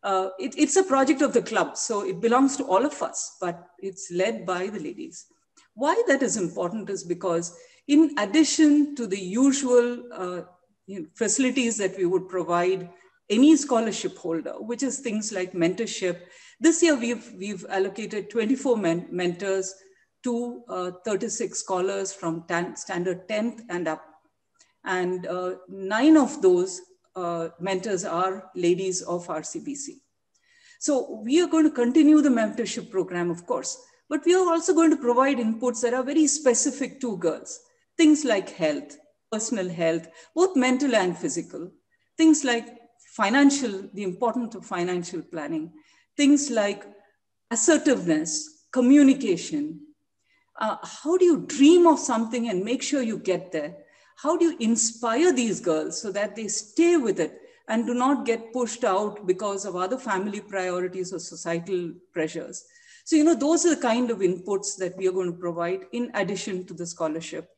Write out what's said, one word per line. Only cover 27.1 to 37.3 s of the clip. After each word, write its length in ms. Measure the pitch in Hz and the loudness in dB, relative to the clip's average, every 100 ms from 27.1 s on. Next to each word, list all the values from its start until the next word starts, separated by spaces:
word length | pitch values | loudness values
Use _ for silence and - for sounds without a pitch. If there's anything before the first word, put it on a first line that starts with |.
| 185 | -8
uh, 320 | 175 170 165 - | -6 -4 -6 -6
mentors 440 | 180 190 214 185 | -4 -4 -2 -4
are 460 | - 165 185 190 - | -2 -2 -2 -4 -10
ladies 480 | 180 175 180 190 180 | -2 0 2 0 -4
of 280 | - 175 175 | -6 -8 -6
R 120 | 156 | -8
C 180 | 156 165 | -8 -12
B 140 | 147 | -10
C. 280 | 139 - - _ _ _ _ _ _ _ _ | -12 -12 -18 _ _ _ _ _ _ _ _
So 420 | - 277 - 220 | -2 -2 -2 -8
we 160 | 214 302 | 0 2
are 80 | 349 | 2
going 160 | 320 | 4
to 60 | 311 | 2
continue 500 | - 240 269 294 302 | 2 2 6 8 8
the 80 | 285 | 6
mentorship 600 | 233 214 214 226 - - | 2 0 -2 -6 -6 -6
program, 400 | 190 180 180 175 | -4 -2 -2 -2
of 160 | 170 - | -4 -4
course, 340 | 262 277 - - _ _ | -6 -6 -12 -16 _ _
but 160 | 294 330 | -2 4
we 80 | |
are 140 | 359 359 | 4 4
also 260 | 330 330 | 0 2
going 160 | 320 330 | 4 4
to 60 | 302 | 4
provide 420 | 240 240 269 269 | 2 2 2 2
inputs 420 | 220 226 247 233 | 0 0 -2 -2
that 120 | 240 | -2
are 80 | 247 | 0
very 240 | 254 294 302 | 0 2 2
specific 720 | 302 269 240 294 - 262 - | 2 2 2 0 -4 -8 -6
to 160 | 247 185 | -6 -2
girls. 440 | 165 | -2